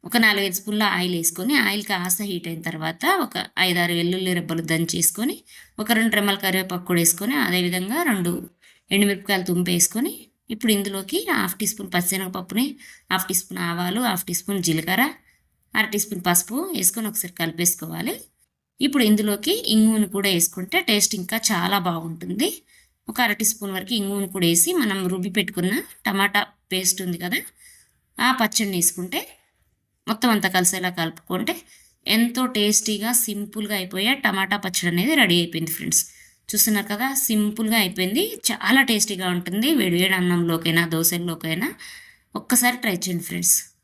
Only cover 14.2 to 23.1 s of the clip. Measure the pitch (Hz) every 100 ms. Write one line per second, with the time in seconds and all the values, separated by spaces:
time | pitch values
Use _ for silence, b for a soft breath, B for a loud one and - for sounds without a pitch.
14.2 | - 175 - 202 170 160 160 190 277 -
15.2 | b b b _ _ 220 214 208 - 185
16.2 | 180 175 - 247 381 294 180 - 220 214
17.2 | 175 - 165 165 175 - 160 165 220 403
18.2 | - _ _ _ _ _ 277 277 214 214
19.2 | 214 202 294 427 - 220 220 220 202 196
20.2 | 196 175 - - 180 359 359 208 - 208
21.2 | 180 220 - 190 180 196 180 165 165 160
22.2 | 180 196 349 - b b b _ -